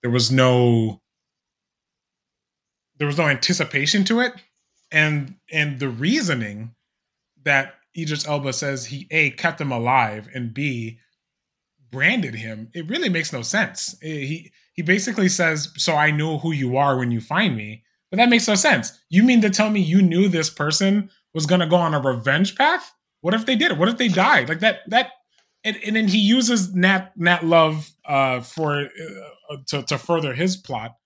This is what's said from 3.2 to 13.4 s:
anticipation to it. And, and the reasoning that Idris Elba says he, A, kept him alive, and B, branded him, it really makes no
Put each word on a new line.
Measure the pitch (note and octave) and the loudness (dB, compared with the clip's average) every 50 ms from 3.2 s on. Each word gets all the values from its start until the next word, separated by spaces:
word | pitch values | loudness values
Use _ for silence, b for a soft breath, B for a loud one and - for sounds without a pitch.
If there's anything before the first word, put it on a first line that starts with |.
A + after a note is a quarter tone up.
| E3+ | 0
anticipation | D3+ C#3 B2 - - F3+ - D#3+ - - C#3+ C#3 D3+ - G#3 G3 | 0 0 0 0 -2 0 0 -2 -2 -2 -2 0 2 2 2 2
to | F#3+ A3+ A#3 | 2 2 0
it. | B3 B3 B3 - - _ _ _ _ _ _ _ _ _ - | 0 0 -4 -8 -20 _ _ _ _ _ _ _ _ _ 0
And, | D#3 D#3 D3+ D3+ D3 C#3 C3 F#2+ _ _ _ | 0 2 2 0 -2 -4 -6 -12 _ _ _
and | - D#3+ D3 D3 C#3 B2+ | -4 -2 -2 -2 -2 -4
the | C#3+ C3+ | -6 -6
reasoning | A#2+ A2+ C3+ E3+ A#3+ D#4 C#4 F3 D#3 B2 A2+ G#2 G#2 G#2 A2 A#2 A#2 _ _ _ _ _ _ _ _ _ _ _ _ _ C3+ | -4 -2 -2 0 0 0 0 -2 -2 -4 -4 -8 -8 -12 -14 -14 -16 _ _ _ _ _ _ _ _ _ _ _ _ _ _
that | D3 C#3+ C3+ C3+ - - _ _ _ _ | 0 0 0 0 -2 -10 _ _ _ _
Idris | F3+ E3 D3+ D3+ C#3+ D3 | -10 -6 -6 -6 -6 -4
Elba | D3+ D3 D3 C3+ C3+ B2+ | -4 -4 -4 -4 -4 -6
says | - - C#3 C#3 C3 A#2 | -4 -4 -6 -6 -6 -8
he, | A2 B2 C#3 - _ | -10 -12 -14 -12 _
A, | D#3 D#3+ D#3 C#3+ | 0 0 0 0
kept | - - - E3+ D#3+ - | -2 -2 -4 -4 -4 -2
him | D#3 C#3 B2+ | -4 -4 -4
alive, | A#2+ A#2 A#2+ C3 C3+ A#2+ A2 G#2+ G#2+ G#2 - - | -2 0 2 2 2 2 0 -2 -8 -14 -12 -10
and | C3 B2 A#2 A2+ | -8 -8 -8 -6
B, | B2 C#3+ D3 C3 A#2 A2+ A2+ A2+ A#2 _ _ _ _ _ _ _ _ _ _ _ _ _ _ _ _ C#3 A#2+ | -6 -6 -4 -4 -6 -8 -10 -12 _ _ _ _ _ _ _ _ _ _ _ _ _ _ _ _ _ _ _
branded | - C3 C#3 E3+ A#3 B3+ F#3 C3+ A2+ | -8 -2 0 0 0 0 -2 -6 -6
him, | A2 A2 A2+ A2 G#2+ A2 A2+ _ | -10 -10 -10 -10 -12 -14 -14 _
it | E3+ E3 D#3 | -14 -10 -8
really | A3 E4 F4+ B3 | -6 -4 -2 -2
makes | F3+ E3 D#3+ - - | -2 -2 -4 -6 -8
no | B2+ | -8